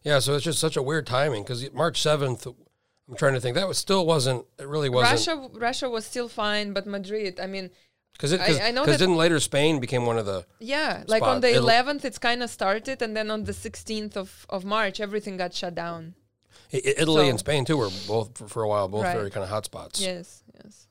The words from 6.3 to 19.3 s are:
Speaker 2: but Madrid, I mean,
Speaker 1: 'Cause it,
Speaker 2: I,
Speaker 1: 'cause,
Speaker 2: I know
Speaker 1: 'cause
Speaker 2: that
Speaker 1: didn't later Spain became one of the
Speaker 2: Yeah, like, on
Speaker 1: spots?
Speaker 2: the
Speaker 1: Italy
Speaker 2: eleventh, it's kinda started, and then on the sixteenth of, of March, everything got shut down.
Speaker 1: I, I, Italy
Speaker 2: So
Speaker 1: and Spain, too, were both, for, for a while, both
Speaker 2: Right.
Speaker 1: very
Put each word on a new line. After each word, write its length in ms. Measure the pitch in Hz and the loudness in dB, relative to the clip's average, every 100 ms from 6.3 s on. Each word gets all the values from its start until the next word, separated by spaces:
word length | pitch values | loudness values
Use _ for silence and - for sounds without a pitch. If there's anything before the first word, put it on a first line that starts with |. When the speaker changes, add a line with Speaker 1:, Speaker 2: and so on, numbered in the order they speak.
| 233 208 208 208 | -4 -2 0 -2
Speaker 2:
but 140 | 196 202 | -4 -4
Madrid, 520 | 202 185 214 202 180 | -8 -6 -4 -4 -6
I 60 | 190 | -8
mean, 240 | 196 185 _ _ _ _ - | -6 -10 _ _ _ _ -6
Speaker 1:
'Cause 140 | 143 | 0
it, 80 | 180 | 2
Speaker 2:
I, 60 | 185 | 2
Speaker 1:
'cause, 120 | 151 | 2
Speaker 2:
I 100 | 214 | 2
know 140 | 240 294 | 2 2
Speaker 1:
'cause 80 | |
Speaker 2:
that 60 | - | 4
Speaker 1:
didn't 180 | 185 165 | 4 6
later 240 | 165 160 | 4 4
Spain 400 | - 139 156 151 | 2 2 4 2
became 240 | 120 127 120 | 0 0 2
one 120 | 113 | 0
of 80 | 101 | 0
the 200 | 95 85 _ | -4 -8 _
Speaker 2:
Yeah, 440 | 226 285 302 180 - | -6 -2 -2 -4 0
like, 160 | 220 | 2
on 60 | 226 | 4
Speaker 1:
spots? 140 | 254 | 4
Speaker 2:
the 80 | 247 | 4
Speaker 1:
Italy 140 | 240 233 | 6 6
Speaker 2:
eleventh, 400 | 233 254 294 269 | 6 4 -2 -6
it's 120 | - | -2
kinda 300 | 240 240 240 | 0 0 -2
started, 540 | - 196 208 220 262 | -2 0 0 -2 -4
and 120 | 233 214 | -4 -2
then 120 | 214 | -2
on 140 | 214 | -4
the 80 | 196 | -4
sixteenth 640 | 196 226 202 - 214 214 208 | -8 -10 -12 -8 -6 -6 -8
of, 300 | 190 - - | -10 -16 -8
of 140 | 196 | -8
March, 380 | 190 214 208 190 | -2 -2 -2 -4
everything 340 | 208 208 208 190 | -4 -4 -6 -6
got 180 | 175 | -6
shut 220 | - 180 170 | -4 -8 -6
down. 400 | 170 170 160 - _ _ _ _ _ | -8 -10 -14 -20 _ _ _ _ _
Speaker 1:
I, 60 | 131 | -2
I, 160 | 135 143 | 0 2
Italy 220 | 160 156 147 | 4 6 6
Speaker 2:
So 40 | |
Speaker 1:
and 80 | 113 | 2
Spain, 260 | - 147 127 | 0 0 2
too, 100 | 156 | 0
were 140 | 104 95 98 | 0 -4 -2
both, 300 | 110 110 - | -2 -2 -10
for, 100 | 107 | -10
for 160 | 120 | -4
a 60 | 107 | 0
while, 180 | 104 95 | 2 0
both 160 | 104 | -2
Speaker 2:
Right. 140 | 139 143 | -2 -2
Speaker 1:
very 120 | 101 | -4